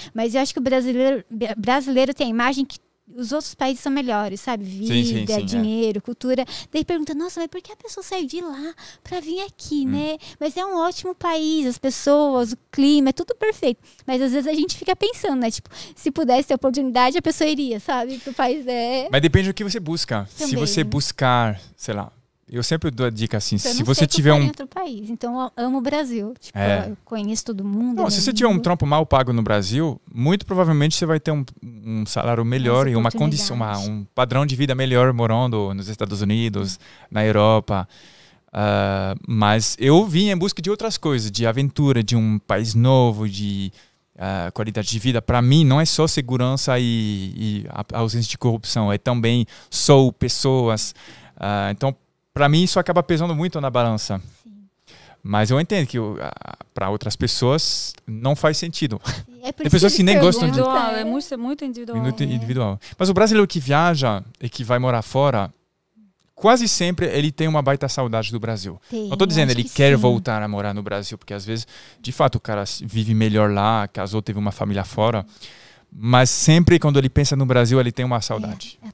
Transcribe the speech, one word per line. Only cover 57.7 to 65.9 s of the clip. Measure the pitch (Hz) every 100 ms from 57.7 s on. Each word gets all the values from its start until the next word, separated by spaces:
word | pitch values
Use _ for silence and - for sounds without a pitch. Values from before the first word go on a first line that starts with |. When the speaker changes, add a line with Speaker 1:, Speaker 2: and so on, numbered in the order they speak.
| - - - -
Speaker 2:
não | 110 127
faz | 147 156 151
sentido. | 170 156 143 104
Speaker 1:
Sim, | - - - -
é | 254
por | -
Speaker 2:
Tem | 151
Speaker 1:
isso |
Speaker 2:
pessoas | 175 196
Speaker 1:
que | -
Speaker 2:
que |
nem | 185 202
Speaker 1:
eles | 180
Speaker 2:
gostam | 226 165
de | 135
Speaker 1:
perguntam, | 254 254
Speaker 3:
Individual, | 226 220
Speaker 1:
né? |
Speaker 3:
é |
muito, | 220 254 285
é | 262
muito | 240 285
individual. | 277 240 233 226
Speaker 2:
Minuto | 127 120
Speaker 1:
É. | 139
Speaker 2:
individual. | 123 113 127 110 98 - -
Mas | 185
o |
brasileiro | 190 214 214 202
que | 175
viaja | 131 143 175 160 131 101 92 -
e | 120
que | -
vai | 117 123
morar | 127 117
fora, | - 135 143 120 98 - _ _ _